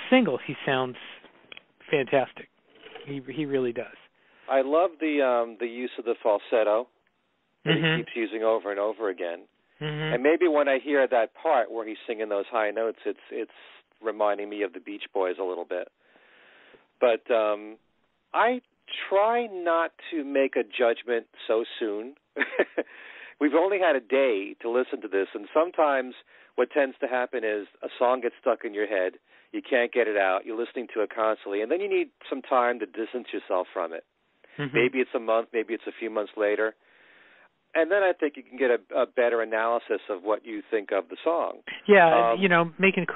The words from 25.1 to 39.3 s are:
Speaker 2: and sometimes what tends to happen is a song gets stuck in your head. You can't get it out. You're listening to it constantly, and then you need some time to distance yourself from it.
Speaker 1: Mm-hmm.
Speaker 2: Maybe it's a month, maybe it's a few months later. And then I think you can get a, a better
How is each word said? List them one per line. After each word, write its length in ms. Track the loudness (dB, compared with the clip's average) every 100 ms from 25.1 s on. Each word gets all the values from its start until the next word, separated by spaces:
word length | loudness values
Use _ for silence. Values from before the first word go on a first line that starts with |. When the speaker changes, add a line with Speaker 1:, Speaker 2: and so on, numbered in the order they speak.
| -2 -2
Speaker 2:
and 120 | -6 -2
sometimes 600 | 0 0 2 2 2 -2 -12 _ -20 -10 -2
what 140 | 0
tends 260 | 2 0 0
to 60 | -4
happen 380 | -2 -2 -2
is 220 | -2 -2 -6 _
a 60 | -12 0
song 220 | 2 2
gets 120 | 0 -2
stuck 240 | -2 0
in 100 | -2
your 120 | -4 -2
head. 280 | 0 -2 -4 _ _ _
You 100 | -10 0
can't 240 | 0 2
get 160 | 0 0
it 80 | 2
out. 240 | 2 0
You're 140 | -2 -6
listening 300 | -6 -8 -8
to 80 | -4
it 80 | -4
constantly, 460 | 0 0 0 -4 -4
and 100 | -2
then 100 | -2
you 80 | 0
need 200 | -2 -2 _ -10
some 140 | -10
time 360 | 0 2 2 0
to 60 | -6
distance 420 | -8 -8 -8 -8
yourself 340 | -10 -2 -2 -2
from 200 | -6 -6
it. 120 | -8 -14 _ _ _ _ -10
Speaker 1:
Mm-hmm. 180 | -4 0
Speaker 2:
Maybe 220 | 0 0
it's 120 | -2
a 60 | -4
month, 280 | 0 0 0
maybe 220 | -4 -4
it's 120 | -6 -8
a 60 | -10
few 120 | -6
months 220 | -6 -6 -2
later. 380 | 0 2 -2 -4 _ _ _ -20 -20 _ _ _ _
And 160 | -2 2
then 120 | 2
I 100 | 2 0
think 160 | -4 -4
you 60 |
can 160 | -16 -2
get 120 | 2
a, 320 | 2 0 -2
a 40 | -2
better 340 | 2 2